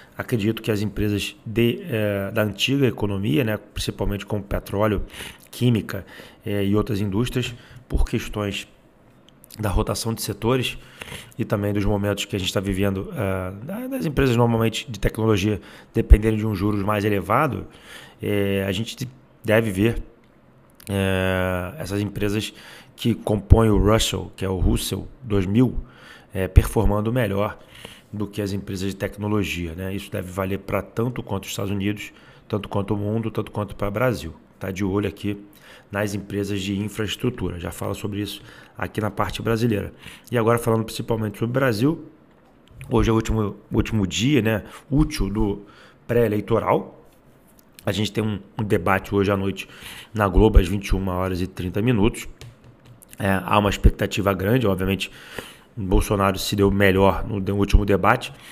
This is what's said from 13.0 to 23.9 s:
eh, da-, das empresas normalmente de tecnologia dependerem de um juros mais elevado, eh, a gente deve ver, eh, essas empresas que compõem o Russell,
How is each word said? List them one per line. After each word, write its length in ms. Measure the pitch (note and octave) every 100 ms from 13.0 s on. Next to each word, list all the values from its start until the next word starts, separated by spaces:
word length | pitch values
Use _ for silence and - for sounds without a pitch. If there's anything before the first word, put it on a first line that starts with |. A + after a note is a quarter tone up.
| -
eh, 520 | E3+ G2 F#2+ F#2 G2+ C3
da-, 220 | G#3+ B3+
das 180 | C4+ E3
empresas 300 | C3 C3+ A#2
normalmente 560 | A#2 A2+ A2+ - -
de 80 | G2+
tecnologia 600 | A2+ - A2 G#2 G#2 G2+ - - -
dependerem 440 | A2+ - G#2+ A2 G#2+
de 80 | A2
um 80 |
juros 300 | G2 G#2 G#2
mais 220 | G2 G#2+ G#2
elevado, 600 | G2+ E2+ A#2 D#3 F#2+ E2 - - - - -
eh, 440 | G#2 G2+ G2 G2 G2
a 60 |
gente 340 | F#2+ A2+ - - - _ _
deve 300 | A2 G#2+ A2+
ver, 320 | F#2+ A2+ A2+ - - _ _ _ - - - -
eh, 840 | G2 F#2+ F#2 F#2 F#2 F#2 F2+ F2+ D#2
essas 240 | F2 G2+
empresas 520 | G#2 G2 G#2 G#2+ G#2 - - - -
que 220 | - A#2+ G#2+
compõem 540 | - A2 - A2 A2+
o 80 | G2
Russell, 560 | G2